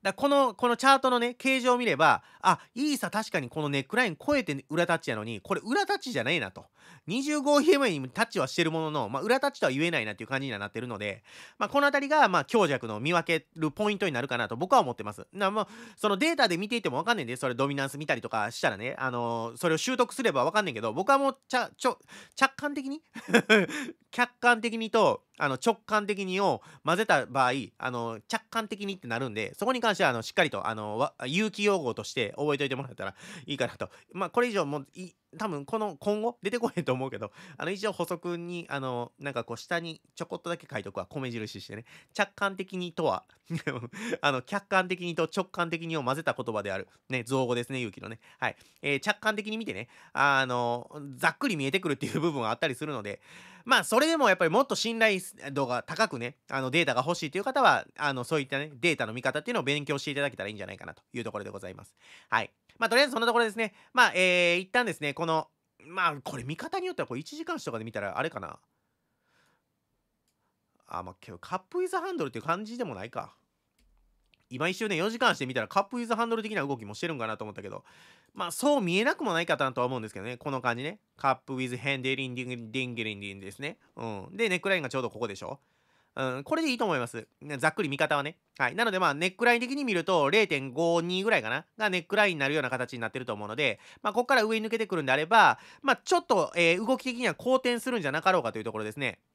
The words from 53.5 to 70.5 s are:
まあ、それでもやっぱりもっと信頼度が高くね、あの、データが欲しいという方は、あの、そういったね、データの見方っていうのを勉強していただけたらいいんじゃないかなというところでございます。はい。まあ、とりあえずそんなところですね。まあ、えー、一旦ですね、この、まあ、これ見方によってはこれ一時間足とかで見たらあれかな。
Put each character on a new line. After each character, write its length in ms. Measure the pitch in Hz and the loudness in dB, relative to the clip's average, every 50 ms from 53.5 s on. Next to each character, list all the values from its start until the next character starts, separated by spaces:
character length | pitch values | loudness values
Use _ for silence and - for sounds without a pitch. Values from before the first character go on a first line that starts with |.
| - - - | -20 -16 0
ま 140 | 226 262 226 | 2 2 2
あ、 40 | 170 | 4
そ 160 | - 220 240 | 4 2 4
れ 80 | 294 | 4
で 80 | 320 330 | 4 4
も 140 | 311 269 214 | 4 6 4
や 60 | 185 | 6
っ 20 | |
ぱ 80 | 185 180 | 4 4
り 40 | 160 | 2
も 120 | 165 233 | 4 2
っ 40 | 277 | 2
と 100 | - 208 | 2 0
信 220 | - - 226 226 | -2 -2 -4 2
頼 220 | 226 226 220 202 185 - - - - - 143 | 2 4 4 4 0 -4 -10 -16 -14 -12 -6
度 160 | 139 143 139 | -2 -2 0
が 160 | 120 123 120 - | 0 0 -4 -4
高 240 | - 160 156 190 | -6 0 0 0
く 120 | 185 151 123 | 0 0 -6
ね、 180 | 117 120 - _ _ _ | -6 -8 -8 _ _ _
あ 120 | - 135 | -4 -4
の、 100 | 131 127 | -2 0
デ 120 | 127 165 170 | 2 2 2
ー 20 | |
タ 80 | 143 123 | 4 2
が 100 | 120 127 | 2 2
欲 100 | 156 175 | 0 -2
し 100 | - - | -4 -4
い 60 | 147 | -4
と 60 | 139 | -4
い 40 | 185 | -2
う 20 | 202 | -4
方 180 | 269 262 277 | 0 2 6
は、 240 | 254 190 139 107 - - _ | 6 6 6 6 2 -6 _
あ 160 | - 147 147 135 | -4 -2 -2 -2
の、 100 | 127 120 | -2 -4
そ 140 | - 160 | -2 -2
う 20 | 156 | -2
い 40 | 139 | -2
っ 40 | |
た 120 | 135 143 135 | -2 -4 -6
ね、 120 | 147 156 147 | -6 -6 -10
デ 220 | 123 113 175 156 | -2 0 0 0
ー 20 | |
タ 80 | - 123 | 0 -2
の 60 | 110 | -4
見 100 | 110 127 | -4 -2
方 180 | 127 135 123 147 | -2 -2 -2 -2
っ 40 | 151 | -4
て 80 | - | -2
い 20 | 240 | -2
う 20 | |
の 40 | 208 | -2
を 40 | 139 | 0
勉 200 | 131 143 147 143 | 0 -2 -2 0
強 140 | - 147 | -2 -4
し 80 | 139 - | -4 -2
て 60 | 151 | -4
い 40 | 139 | -4
た 60 | 143 | -2
だ 100 | 143 139 | -2 -2
け 60 | 123 | -2
た 60 | - 98 | -4 -8
ら 40 | |
い 40 | 101 | -8
い 20 | 107 | -6
ん 40 | |
じ 60 | 104 95 | -10 -10
ゃ 40 | |
な 40 | 95 | -12
い 60 | 98 | -12
か 80 | - - | -14 -14
な 80 | - - | -16 -16
と 100 | - _ _ | -18 _ _
い 80 | - 120 | -10 -8
う 40 | 113 | -8
と 80 | 110 104 | -6 -8
こ 60 | 107 | -8
ろ 40 | 101 | -10
で 60 | 101 | -10
ご 100 | 98 95 | -12 -12
ざ 100 | 92 90 | -14 -14
い 40 | 92 | -14
ま 100 | 98 98 | -16 -18
す。 100 | - _ _ _ - - - - _ | -20 _ _ _ -20 -20 -20 -6 _
は 120 | 107 113 104 | 0 0 0
い。 80 | - _ _ _ _ _ | -2 _ _ _ _ _
ま 100 | _ 226 | _ 0
あ、 20 | 226 | 4
と 60 | 226 | 4
り 60 | 254 | 4
あ 20 | 285 | 4
え 40 | |
ず 40 | 277 | 4
そ 60 | 240 | 2
ん 20 | 226 | 0
な 80 | 226 | 0
と 60 | 233 226 | 2 4
こ 60 | 233 | 4
ろ 60 | 233 | 2
で 60 | 220 | 2
す 60 | 196 | 0
ね。 180 | 226 226 208 _ - - _ | -4 -4 -6 _ -14 -20 _
ま 160 | _ 247 240 | _ 4 4
あ、 40 | 202 - | 6 6
え 400 | 180 185 185 180 180 175 175 175 | 4 4 6 6 6 4 4 4
ー、 40 | 180 | 2
一 80 | 190 | -2
旦 180 | 185 - 247 240 | 0 0 0 2
で 80 | 214 165 | 2 -2
す 80 | - | -4
ね、 120 | 151 147 139 | -4 -6 -4
こ 120 | - 175 | -4 -2
の、 240 | 165 160 160 156 _ _ _ _ _ _ _ 98 | 0 0 0 0 _ _ _ _ _ _ _ -20
ま 240 | 151 175 190 180 | -10 -4 0 0
あ、 80 | 170 151 143 - | 0 0 0 -8
こ 140 | - - | -10 -8
れ 80 | 131 120 | -8 -8
見 100 | 131 160 | -8 -8
方 240 | - - 339 - 381 | -8 -8 -6 -6 -6
に 60 | 359 | -6
よ 80 | 370 359 | -6 -4
っ 20 | |
て 60 | - | -6
は 60 | 147 - | -6 -6
こ 60 | - | -6
れ 40 | 127 | -10
一 160 | 156 - 294 | -8 -10 -12
時 80 | 302 320 | -12 -8
間 140 | 359 339 | -6 -6
足 80 | 269 - | -6 -6
と 80 | 156 117 | -8 -8
か 40 | |
で 60 | 110 110 | -8 -8
見 80 | 117 | -8
た 80 | 110 104 | -8 -6
ら 180 | 101 98 - | -6 -4 -4
あ 60 | - 139 | -4 -4
れ 60 | 165 | -4
か 100 | - 104 | -4 -8
な。 180 | 92 76 - - _ _ _ _ _ _ _ _ _ _ _ _ _ _ _ _ _ _ _ _ _ _ _ _ _ _ _ _ _ _ _ _ _ _ _ _ _ _ | -10 -10 -12 -16 _ _ _ _ _ _ _ _ _ _ _ _ _ _ _ _ _ _ _ _ _ _ _ _ _ _ _ _ _ _ _ _ _ _ _ _ _ _